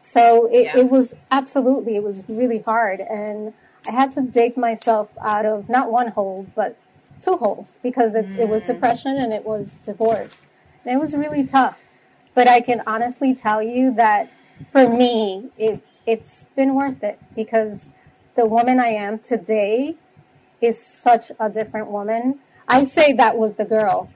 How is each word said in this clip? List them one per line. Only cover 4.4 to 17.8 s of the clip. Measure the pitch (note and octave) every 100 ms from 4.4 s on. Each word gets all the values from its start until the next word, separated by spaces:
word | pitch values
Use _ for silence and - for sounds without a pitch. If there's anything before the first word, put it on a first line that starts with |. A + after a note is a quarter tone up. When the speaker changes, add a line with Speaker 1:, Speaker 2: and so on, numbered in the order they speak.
| A#3 B3
Speaker 1:
myself | A#3+ A3 - A3 G#3 -
out | G#3+ G#3 G#3+
of | G#3+ G3+
not | B3 B3+
one | A3+ A#3+
hole, | G#3 G3 F#3+ G3 -
but | G3+ - _ _ _ -
two | - F4
holes, | D#4+ - G3+ _
because | B3+ B3 A3+ G#3+
it, | G3 F#3+
it | A3+
was | A3
Speaker 2:
Mm. | A3
Speaker 1:
depression | - B3 A#3+ C#4 C#4
and | B3
it | G#3+ A3
was | G#3+ G3 -
divorce. | - G3 A3+ G#3+ E3 - _ _ _ _
And | B3 B3+
it |
was | D4+ D4
really | D4+ D4
tough. | C4 C4+ A#3+ - _ _ _ _ _
But | - B3
I | A#3+
can | A#3+ A#3 A3
honestly | A3 A#3+ B3 C4+ B3+
tell | G#3+ G#3+
you | A3 A#3+ C4
that | A3+ A3 G#3 - _ _ _ -
for | C#4 B3+
me, | A#3 B3 A#3 G#3 F#3+ B3 -
it, | A3 G#3 _ _ -
it's | A3+ - _ _ -
been | C4+
worth | C4+ C#4 C4
it, | G#3 - _ -
because | A3 A3+ G#3+ G3+